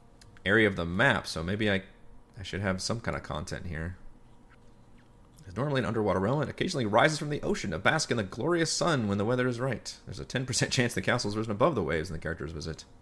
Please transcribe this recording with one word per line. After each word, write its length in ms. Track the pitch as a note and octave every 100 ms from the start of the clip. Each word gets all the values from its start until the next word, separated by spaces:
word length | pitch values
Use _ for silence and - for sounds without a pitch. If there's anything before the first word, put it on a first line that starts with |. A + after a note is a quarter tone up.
| - - - - F#2
area 220 | A2 G#2+
of 80 | F#2+
the 100 | E2+
map, 400 | F#2 C3+ G2+ -
so 160 | E2+
maybe 300 | E2+ G#2 G#2+
I, 100 | G2 - - - - - -
I 40 |
should 180 | F#2 F2+
have 220 | G2+ F#2
some 160 | - A2+
kind 180 | - C#2+
of 60 |
content 420 | - D2+ - C#2+ F2
here. 320 | D#2+ E2 F#2 - - - - - - - - - - - - - - G2
It's 100 | F#2
normally 220 | D3 C3+
an 60 | G#2+
underwater 340 | A2+ G#2 F2+
realm, 240 | G2 D3
it 60 | B2
occasionally 360 | - F#3+ C#3+ G#2+
rises 320 | A2+ D3+ D3+
from 120 | D3
the 120 | D3
ocean 300 | D2 G#3 -
to 80 | E2
bask 320 | A2+ D#3 -
in 60 | A2+
the 60 |
glorious 480 | F#2+ - C#3 F3 D#3+
sun 360 | - E3+ C#3+ G#2
when 100 | G2+
the 80 | G#2
weather 220 | B2+ B2+
is 120 | A#2
right. 360 | C3 A2 - - -
There's 140 | -
a 60 | -
ten 200 | B2 B2+
percent 260 | A#2 C3+
chance 220 | - A#2+
the 80 | -
castle's 340 | - A#2+ G#2 G#2+
risen 160 | A2
above 220 | G2+ D3+
the 100 | C3
waves 260 | D2+ D#2+ D#2+
in 40 |
the 80 | D#2+
character's 300 | D#2+ E2+ D#2+
visit. 340 | E2 D#2+ D#2 - -